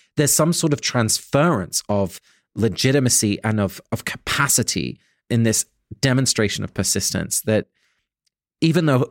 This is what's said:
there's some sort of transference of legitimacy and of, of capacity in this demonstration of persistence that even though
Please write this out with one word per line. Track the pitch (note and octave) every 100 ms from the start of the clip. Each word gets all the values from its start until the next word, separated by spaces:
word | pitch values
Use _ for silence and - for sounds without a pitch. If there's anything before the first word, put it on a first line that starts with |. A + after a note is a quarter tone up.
| _ -
there's | C#3+
some | - D#3+
sort | E3+ D#3+
of | C#3+
transference | - B2 A2 - - C#3 E3+ A#2+ F2 - -
of | G2+ F#2+ - _ _ _
legitimacy | G2 A2 E2+ C3 C#3 B2 - G#2+ G2+
and | A2 G#2+
of, | G2 - -
of | A2+
capacity | - - - - C#3 - - F2+ B1+ - _ _ -
in | A#2
this | A2+ - - _ _ -
demonstration | C3 B2+ B2+ - G#2 -
of | G2
persistence | - F#2+ G2 - F2+ - -
that | - G#2+ - _ _ _ _ _ _ _ _ -
even | D#3+ D#3+ D#3
though | B2+ -